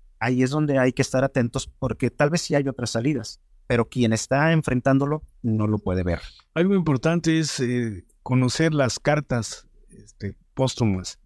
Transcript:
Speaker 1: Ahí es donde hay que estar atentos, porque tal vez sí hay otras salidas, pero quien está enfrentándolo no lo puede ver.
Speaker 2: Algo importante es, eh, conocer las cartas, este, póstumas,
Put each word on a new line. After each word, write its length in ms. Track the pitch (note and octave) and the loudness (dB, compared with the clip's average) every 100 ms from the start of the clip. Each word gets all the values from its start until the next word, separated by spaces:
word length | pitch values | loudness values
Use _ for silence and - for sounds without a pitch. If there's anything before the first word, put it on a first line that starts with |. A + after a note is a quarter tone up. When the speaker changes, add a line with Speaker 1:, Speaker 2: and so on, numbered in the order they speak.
| - - | -20 -6
Speaker 1:
Ahí 240 | A#2 B2+ | -2 2
es 80 | B2+ | 0
donde 280 | D3+ D3+ C3+ | 0 0 2
hay 140 | B2+ | 2
que 80 | B2 | 2
estar 240 | C3+ C3 | 0 0
atentos, 480 | C3+ C3+ A#2+ - - - | 0 0 -2 -2 -10 -6
porque 320 | C3 A2 A#2+ | -6 -2 -2
tal 180 | - C#3+ | 0 0
vez 140 | E3+ | 0
sí 120 | - | 0
hay 140 | D3 C#3 | 0 0
otras 220 | B2+ A#2 | -4 -4
salidas, 500 | A#2 B2+ C#3 G#2+ - _ - - | -2 -2 -2 -6 -14 _ -12 -2
pero 220 | A#2+ A2+ | 0 0
quien 240 | B2+ A2+ | 0 2
está 400 | A2 - C3+ D#3 | 0 0 2 4
enfrentándolo 720 | D#3+ - B2+ C3+ C3+ C#3+ D3+ - - | 2 2 0 2 2 2 -4 -8 -6
no 260 | A#2 A2 G#2+ | -2 0 2
lo 120 | G#2 | 0
puede 240 | G2 F#2 | 0 -2
ver. 180 | F2 E2+ - - _ | 0 -2 -6 -20 _
Speaker 2:
Algo 220 | D#3 F#3 | -2 2
importante 640 | G3 E3 C3 D#3+ E3+ E3 D#3+ | 2 2 0 2 0 0 0
es, 220 | D3+ - | 0 -2
eh, 440 | B2 B2 A#2 F#2 - _ | -2 -2 -4 -8 -14 _
conocer 520 | - B2+ B2+ - D#3+ | 0 2 2 2 2
las 240 | D3+ B2+ - | 2 0 0
cartas, 680 | - D3+ - B2 G#2+ - - _ - | 0 0 0 -4 -4 -10 -18 _ -20
este, 480 | - - - G2+ - _ | -20 -20 -12 -10 -10 _
póstumas, 680 | - C3 - A2+ F#2 F2+ - | -2 -2 0 0 0 -4 -14